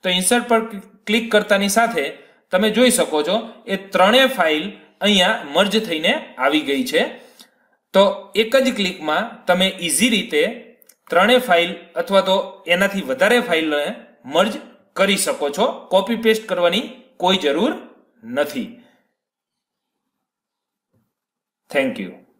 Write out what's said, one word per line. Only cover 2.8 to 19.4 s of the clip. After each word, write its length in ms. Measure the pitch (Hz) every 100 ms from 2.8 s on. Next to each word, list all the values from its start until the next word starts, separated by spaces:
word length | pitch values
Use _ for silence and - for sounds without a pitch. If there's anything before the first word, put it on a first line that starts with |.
| 247
શકો 320 | - 160 156
છો, 140 | 151 208 233 - -
એ 100 | 196
ત્રણેય 500 | - - 294 262 262
file 460 | 247 165 151 185 - - _
અહીંયા 440 | 196 202 180 220 143
મર્જ 340 | 147 202 214 214
થઈને 480 | 160 170 294 - -
આવી 220 | 131 151
ગઈ 240 | 139 139
છે. 180 | 123 160 233 - - _ - _ _ _ _
તો 400 | 190 196 196 -
એક 220 | 196 220 269
જ 180 | 254 208
ક્લિકમાં 720 | 185 - 156 156 226 - -
તમે 220 | 185 190 190
easy 280 | 170 139 247
રીતે 340 | 220 - 151 175 240 - _ _ _ _
ત્રણેય 280 | 165 202 254
ફાઇલ 320 | 247 170 175 190 -
અથવા 260 | - 170 196
તો 440 | 185 190 185 - -
એનાથી 360 | 175 196 196
વધારે 380 | 135 131 190 240
ફાઇલને 420 | - 165 160 147 151 240 - _
મર્જ 300 | 127 151 208 - - - _
કરી 240 | - 196 196
શકો 340 | 156 135 147
છો. 160 | 143 233 - -
Copy 260 | 185 190 226
paste 300 | 220 220 -
કરવાની 440 | 180 175 185 - - _ _
કોઈ 200 | - 190
જરૂર 360 | 147 147 233 - - - _ _
નથી. 440 | 113 127 147 135 95 - _ _ _ _ _ _